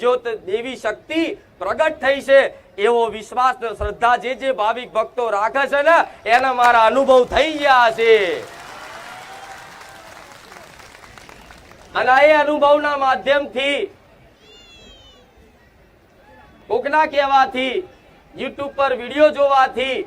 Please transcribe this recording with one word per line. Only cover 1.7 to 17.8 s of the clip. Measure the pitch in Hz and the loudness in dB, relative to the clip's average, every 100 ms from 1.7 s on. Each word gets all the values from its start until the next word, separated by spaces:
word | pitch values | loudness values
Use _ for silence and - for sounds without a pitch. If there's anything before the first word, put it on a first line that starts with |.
| 233 311 311 | -2 -2 -2
થઈ | 262 277 | -2 -2
છે, | 262 269 240 - _ - | 2 4 4 -2 _ -4
એવો | 208 233 226 | 0 0 -2
વિશ્વાસ | 214 208 226 254 247 | -4 -8 -2 -2 -2
ને | 233 208 | -8 -8
શ્રદ્ધા | 208 185 233 247 | -8 -2 0 0
જે | 233 254 | -2 -6
જે | 269 | -4
ભાવિક | 233 214 233 240 | -2 -2 -4 -6
ભક્તો | 220 220 - 240 | -6 -6 -6 -4
રાખે | 202 220 247 277 | -2 -2 -2 -2
છે | 277 | 0
ને, | 294 330 - - 208 | 2 2 2 -6 0
એના | 233 262 | 2 2
મારા | 247 240 233 226 | 2 4 4 4
અનુભવ | 247 269 254 247 | 4 4 4 4
થઈ | 226 302 302 | 0 -2 0
ગયા | 285 254 233 220 | 2 4 4 2
છે. | 226 220 185 143 107 - - - - - - - - - - - - - - - - - - - - - - - - - - - - - - - - - - | 4 4 2 -4 -10 -18 -20 -20 -18 -18 -18 -20 -20 -20 -20 -20 -20 -20 -20 -20 -20 -20 -20 -20 -20 -20 -20 -20 -20 -20 -20 -20 -20 -20 -20 -20 -20 -20 -10
અને | - 233 262 | -4 2 4
એ | 294 302 | 6 4
અનુભવના | 294 294 285 294 294 285 | 2 2 4 2 2 -2
માધ્યમથી, | 269 262 220 285 285 226 277 277 202 - _ _ _ _ _ - - - - - - _ _ _ _ _ _ _ _ _ _ _ _ - - - - | -2 -2 0 -2 -2 -4 -4 -4 -6 -12 _ _ _ _ _ -20 -20 -20 -20 -20 -20 _ _ _ _ _ _ _ _ _ _ _ _ -20 -20 -20 -6
કોકના | 480 285 302 311 | -6 -2 0 0
કહેવાથી, | 285 277 269 262 254 262 370 | 0 2 2 2 0 -4 -4